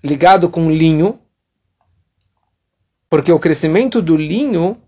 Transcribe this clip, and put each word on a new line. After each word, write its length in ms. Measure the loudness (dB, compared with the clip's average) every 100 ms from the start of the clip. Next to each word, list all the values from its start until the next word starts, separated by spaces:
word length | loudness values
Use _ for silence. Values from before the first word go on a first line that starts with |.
ligado 440 | -6 0 4 4 2
com 220 | -2 -2
linho, 500 | 2 2 2 -2 -4 _ _ _ _ _ _ _ _ _ _ _ _ _ _ _ _ _ _ -4
porque 220 | -2 2
o 80 | 2
crescimento 600 | 2 -2 -2 0 0 -2
do 160 | 0 0
linho 600 | -2 -4 -4 -2 -4 -6